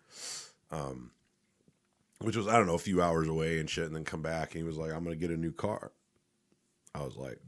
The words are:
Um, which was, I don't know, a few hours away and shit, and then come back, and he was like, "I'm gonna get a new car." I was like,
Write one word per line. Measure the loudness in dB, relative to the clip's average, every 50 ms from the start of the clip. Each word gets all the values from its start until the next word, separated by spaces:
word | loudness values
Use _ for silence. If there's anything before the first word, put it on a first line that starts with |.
| _ _ -16 -14 -12 -10 -10 -10 -12 -16 -20 _ _ _
Um, | -6 -4 -4 -6 -6 -8 -12 -16 -20 _ _ _ _ _ _ _ _ _ _ _ _ _ _ _ _ _ _ _ _ _
which | -2 0 0
was, | 2 4
I | 6 6
don't | 8 8 6
know, | 4
a | 2
few | 2 2 4 6 6
hours | 6 6 4 4
away | 2 2 2 2 2 2 0
and | 0 -2
shit, | -2 -2 -2
and | -2 -4
then | -6 -6
come | -6 -6 -4 -4
back, | -2 -2 -2 -4 -4 -4
and | -4 -4
he |
was | -4 -4 -4
like, | -4 -4 -4
"I'm | -4 -4
gonna | -4 -2
get | -2 -2 -2 -2
a |
new | -2 -2 -4 -2
car." | -2 -2 -2 -2 -4 -8 -12 -14 _ _ _ _ _ _ _ _ _ _ _ _ _ _ _ _ _ _ -12 -8
I | -8 -8
was | -8 -8
like, | -8 -10 -10 -10 -12 -10